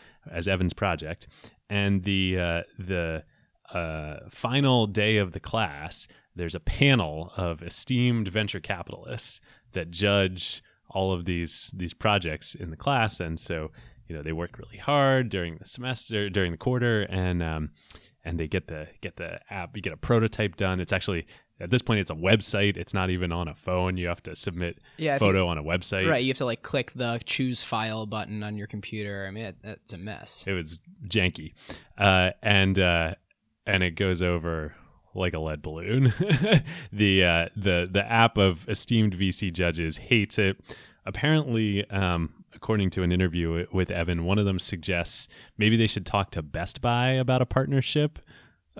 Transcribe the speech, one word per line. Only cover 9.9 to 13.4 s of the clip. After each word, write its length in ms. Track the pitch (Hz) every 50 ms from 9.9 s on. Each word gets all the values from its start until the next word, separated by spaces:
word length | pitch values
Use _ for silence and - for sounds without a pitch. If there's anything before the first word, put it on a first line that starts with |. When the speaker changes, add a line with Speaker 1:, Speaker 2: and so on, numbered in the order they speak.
Speaker 1:
judge 720 | 85 87 101 101 101 101 95 92 92 90 - - - - - _ _ _ _ -
all 220 | - 95 95 95
of 140 | 92 87 85
these, 460 | 92 87 85 85 80 - - - - 101
these 180 | 95 90 82 -
projects 600 | - - 107 104 98 87 80 78 76 - - -
in 160 | - 92 82
the 40 | 78
class. 440 | - - 139 139 123 113 107 - -
And 200 | 87 82 82
so, 320 | -